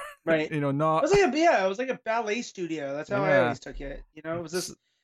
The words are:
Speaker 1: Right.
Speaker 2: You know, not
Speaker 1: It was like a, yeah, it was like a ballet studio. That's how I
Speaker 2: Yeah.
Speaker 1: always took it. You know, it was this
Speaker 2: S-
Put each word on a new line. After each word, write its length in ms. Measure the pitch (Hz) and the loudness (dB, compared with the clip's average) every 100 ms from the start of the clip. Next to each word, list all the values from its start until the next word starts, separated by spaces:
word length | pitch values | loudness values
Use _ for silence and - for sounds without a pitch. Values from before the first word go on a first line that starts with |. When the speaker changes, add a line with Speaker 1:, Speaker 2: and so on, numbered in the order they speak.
| 571 - | -10 -8
Speaker 1:
Right. 260 | 165 160 156 | 0 0 0
Speaker 2:
You 80 | 156 | -2
know, 120 | 143 | 0
not 260 | 139 156 160 | 0 2 2
Speaker 1:
It 40 | |
was 100 | 311 | 4
like 200 | 403 359 | 4 4
a, 40 | 294 | 4
yeah, 260 | 330 240 | 4 4
it 40 | 190 | 2
was 100 | 202 | 0
like 100 | 262 | -4
a 100 | 254 | -4
ballet 380 | 226 226 214 226 | -2 -2 -2 -4
studio. 520 | 233 - 170 156 139 | -6 -8 -6 -6 -6
That's 140 | 143 - | -6 -4
how 140 | 202 | 0
I 60 | 190 | 4
Speaker 2:
Yeah. 120 | 190 | 4
Speaker 1:
always 160 | 120 117 | 4 0
took 200 | - - | -8 -12
it. 220 | 139 143 - | -12 -12 -16
You 60 | 156 | -12
know, 160 | 156 170 | -6 -6
it 40 | |
was 100 | 160 | -4
this 160 | 180 - | -6 -6
Speaker 2:
S- 60 | - _ _ | -12 _ _